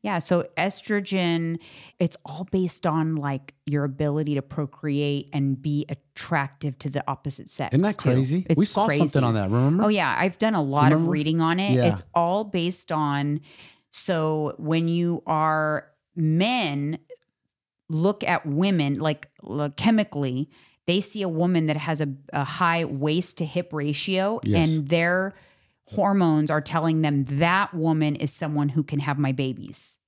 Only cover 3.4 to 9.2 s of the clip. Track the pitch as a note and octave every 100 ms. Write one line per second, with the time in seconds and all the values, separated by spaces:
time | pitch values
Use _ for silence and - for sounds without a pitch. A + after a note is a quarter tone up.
3.4 | C#3 _ - D3 C#3+ C3+ D3+ D3 D3+ C#3+
4.4 | C#3 - C#3 - D#3 C#3+ C#3+ C#3+ C#3 D3
5.4 | C#3 C3+ D3+ D3 D3 D3+ _ - - D#3+
6.4 | C#3 _ D3 C3 D3 C3+ - C3+ - -
7.4 | - - C#3 C3+ G3+ G#3 - B2+ C3 E3
8.4 | F3+ D#3 G3+ - G#3+ D3 D3+ C#3+